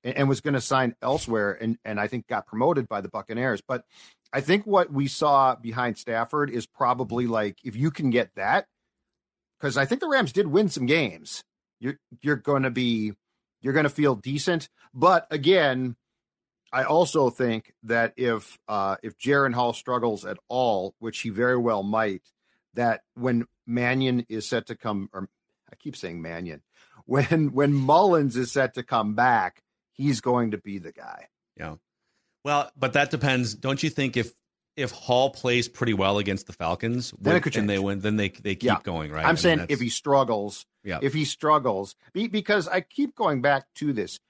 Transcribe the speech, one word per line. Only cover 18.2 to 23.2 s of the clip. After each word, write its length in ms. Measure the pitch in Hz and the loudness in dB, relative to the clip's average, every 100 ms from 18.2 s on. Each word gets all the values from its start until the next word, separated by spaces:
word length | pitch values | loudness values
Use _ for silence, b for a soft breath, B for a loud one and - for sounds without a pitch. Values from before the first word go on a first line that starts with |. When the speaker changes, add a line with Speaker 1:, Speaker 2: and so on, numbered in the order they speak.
| 123 110 - - - | -2 -2 -6 -18 -6
Speaker 1:
uh, 280 | 104 98 98 | -2 -2 -4
if 140 | 113 - | -8 -8
Jaren 380 | 131 143 135 | 0 2 2
Hall 180 | 120 120 | 0 -2
struggles 520 | 117 - 123 117 101 | -2 -4 -2 -2 -4
at 140 | 98 98 - | -8 -12 -6
all, 460 | 123 123 98 95 - | -2 0 0 -4 -8
which 220 | 113 - | -10 -8
he 100 | 113 | -6
very 260 | 98 123 123 | -2 0 2
well 260 | 117 104 | 2 0
might, 480 | 101 110 107 92 _ _ _ _ _ | 0 0 0 -4 _ _ _ _ _
that 300 | 120 120 107 _ | -2 0 -2 _
when 320 | 123 | -6